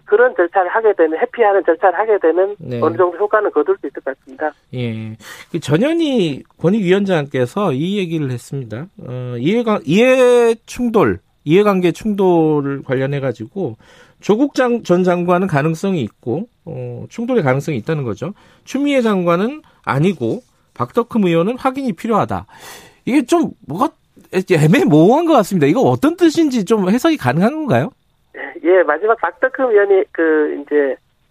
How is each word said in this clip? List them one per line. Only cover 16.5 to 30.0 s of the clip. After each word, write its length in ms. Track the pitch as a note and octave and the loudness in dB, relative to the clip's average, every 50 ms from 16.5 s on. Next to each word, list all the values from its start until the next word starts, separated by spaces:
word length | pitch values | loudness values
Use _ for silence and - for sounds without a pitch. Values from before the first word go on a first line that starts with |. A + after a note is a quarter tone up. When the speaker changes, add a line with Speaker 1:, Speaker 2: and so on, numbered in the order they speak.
| _ _ _ | _ _ _
Speaker 2:
어, 420 | E3+ C#3 B2+ B2 B2 A#2+ A#2 A2+ - | -14 -12 -12 -12 -12 -12 -14 -16 -14
충돌의 340 | - A#3 A#3+ B3 B3+ A3 D3+ | -10 -8 -4 0 0 2 2
가능성이 340 | B2+ B2+ C#3+ - E3 D3 | 2 0 0 -2 -4 -6
있다는 260 | G#2+ - D#3 D#3+ D3 C3 | -6 -4 -4 -4 -4 -4
거죠. 300 | A2+ F#2+ - C3+ F#3 - - _ _ _ _ _ | -6 -6 -6 -8 -10 -12 -14 _ _ _ _ _
추미애 380 | - - C4+ C#4+ C#4+ C#4 B3+ | -8 -4 -2 -2 0 0 2
장관은 640 | A3+ A3 G3+ F#3 E3+ F3 E3+ F3+ G#3 B3+ D4+ D#4 - _ _ _ _ | 2 2 0 0 2 0 0 0 0 -4 -6 -10 -16 _ _ _ _
아니고 560 | - A#2+ C#3 E3 F3+ E3 C#3 A#2 A2 F3 B3 - _ _ _ _ _ _ | -4 0 0 0 0 0 -2 -4 -4 -4 -6 -10 _ _ _ _ _ _
박덕흠 500 | - B2 - - A#3 A#3 - - A3 F#3+ | -8 -8 -2 -2 -2 -2 0 0 0 0
의원은 320 | F3 E3 E3 E3+ A3 B3+ | 2 2 2 0 -2 -4
확인이 340 | B3 - C4+ C4 C#4 C4+ A#3+ | -4 -4 -4 -4 -4 -6 -6
필요하다. 540 | E3+ - - A3+ A3 F#3 A#2+ - G2 F2+ - - - - - - - - - - _ _ _ | -6 -6 -4 -2 0 0 0 -2 -4 -8 -8 -12 -20 -20 -20 -20 -20 -20 -20 -20 _ _ _
이게 200 | G#3 B3+ D4+ - | 0 0 0 0
좀 260 | - E4+ E4+ A#3+ - - _ - | 2 0 0 0 -2 -6 _ -14
뭐가 220 | D3 D3 G3 C#4 D#4+ - _ _ _ _ - - _ - | -12 -6 -4 -4 -4 -6 _ _ _ _ -20 -14 _ -4
애매모호한 920 | F#3+ F#3 - F3 D3 D3+ D#3 F#3+ D4 F4+ G#3 D3 D#3 E3 G#3 C4 D#4+ F4 | -4 0 2 2 4 4 4 4 4 4 4 6 6 6 6 4 4 2
것 80 | D#4+ D4+ | 2 2
같습니다. 340 | A#3 F3+ - G3+ E3 C#3 | 2 2 0 0 0 2
이거 140 | C#3+ F#3+ C4 | 2 2 2
어떤 340 | A3 B2 B2+ - - D#4+ F4 | 2 2 2 2 0 0 2
뜻인지 480 | - F4 D#4+ - E4 D#4+ C#4 B3+ A3+ F3 | 2 2 2 4 2 0 2 0 -2 0
좀 260 | - A3+ G#3 F3+ F#3 | 0 0 2 2 0
해석이 280 | A3 B3+ - E4 D#4 | 0 2 2 0 0
가능한 340 | - - B2 C3+ E3 G3 A#3+ D#4 | 0 0 0 0 2 0 0 0
건가요? 360 | D#4 D4+ A3+ B2+ A2+ D#3 B3+ - _ _ _ _ _ _ _ - - - - - E4+ - | -2 -2 0 0 0 0 -2 -8 _ _ _ _ _ _ _ -16 -14 -14 -14 -12 -2 0
Speaker 1:
예, 200 | E3+ F#3 F#3 D#3 | 4 4 4 4
마지막 340 | D3 D3 D#3+ G#3+ A3 A3+ | 2 -2 0 0 0 0
박덕흠 540 | - - C4 - _ C4 B3+ - C#4+ C4 A#3+ | 0 -2 -6 -2 _ -4 -4 -2 -2 0 2
의원이 320 | G#3+ G3+ G3+ G3+ G3 F#3+ | 4 2 4 4 4 2